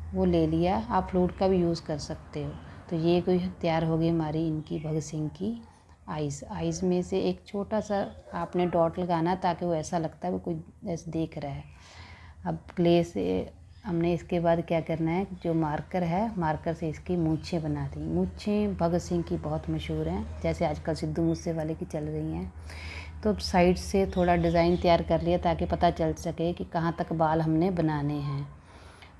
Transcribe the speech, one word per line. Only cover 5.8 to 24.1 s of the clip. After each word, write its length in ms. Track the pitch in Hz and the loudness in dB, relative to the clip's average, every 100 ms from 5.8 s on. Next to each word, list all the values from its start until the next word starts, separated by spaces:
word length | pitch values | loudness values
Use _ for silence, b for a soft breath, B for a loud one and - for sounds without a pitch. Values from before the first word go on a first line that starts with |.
| B B - | B B -10
आईज़। 340 | 156 147 143 - | -4 -4 -6 -8
आईज़ 380 | 175 165 165 185 | -4 -2 0 2
में 160 | 180 | 2
से 180 | 175 190 | 2 0
एक 220 | 185 180 - | 0 -2 -6
छोटा 320 | 202 190 214 | -6 -2 -2
सा 200 | 208 202 220 - - | 0 -2 -2 -8 -10
आपने 320 | 175 170 180 180 | -6 -2 0 2
डॉट 300 | 170 165 180 | 4 2 2
लगाना 360 | 175 165 170 185 | 0 2 2 2
ताकि 300 | 180 170 175 | 0 0 0
वो 80 | |
ऐसा 240 | 160 156 175 | 0 0 -2
लगता 300 | 156 - 180 | -2 -4 -4
है 60 | |
वो 60 | 185 | -4
कोई 240 | 180 165 - - 208 | -4 -6 -8 -12 -6
ऐसे 240 | 165 165 | -6 -4
देख 260 | 160 160 156 | -4 -4 -4
रहा 140 | 143 | -8
है। 120 | 143 - B B B B B B B 180 | -10 -12 B B B B B B B -6
अब 140 | 160 - - | -6 -6 2
क्ले 280 | 170 170 | 6 6
से 220 | 170 196 180 185 - - - - 214 | 4 -2 0 -2 -4 -12 -20 -12 -4
हमने 280 | 170 170 | 0 2
इसके 260 | 170 - 175 | 0 0 0
बाद 220 | 170 170 | 4 2
क्या 180 | 165 165 | 2 -2
करना 300 | - 160 160 | 0 -2 0
है, 140 | 180 190 180 | 0 -2 -6
जो 100 | 175 | -2
मार्कर 500 | 160 156 151 - 185 | 0 0 -2 -4 -2
है 360 | 170 180 226 185 | 0 0 0 0
मार्कर 340 | 156 151 165 | 0 0 -2
से 140 | 160 160 | -4 -4
इसकी 260 | 147 - 175 | -6 -4 0
मूंछें 460 | 160 156 - 170 | 2 0 -2 -4
बना 220 | 156 147 143 | -2 -2 -4
दी। 120 | 147 156 | -6 -2
मूंछें 680 | 170 185 - 208 208 208 180 | 0 0 -2 -2 0 0 2
भगत 220 | 170 170 | 2 2
सिंह 220 | - 175 | 0 -2
की 140 | 165 165 | -2 -4
बहुत 320 | 156 156 165 | -2 -4 -2
मशहूर 380 | 160 - 156 156 | -4 -2 -4 -2
हैं, 340 | 196 220 - | -4 -6 -2
जैसे 240 | 165 156 160 | -2 0 0
आजकल 280 | 151 170 | 0 -4
सिद्धू 300 | 151 156 156 | -2 -2 0
मूसे 300 | 165 170 175 | 2 0 -2
वाले 220 | 165 156 160 | -4 -4 -4
की 100 | 180 | -6
चल 180 | 156 | -6
रही 280 | 151 156 160 | -4 -4 -4
हैं। 220 | 160 185 - B B B B B - | -4 -6 -10 B B B B B -2
तो 60 | 214 | 0
अब 80 | 190 | 0
साइड 380 | - 180 175 185 | 2 6 6 4
से 280 | - 196 | 0 0
थोड़ा 280 | 190 | 2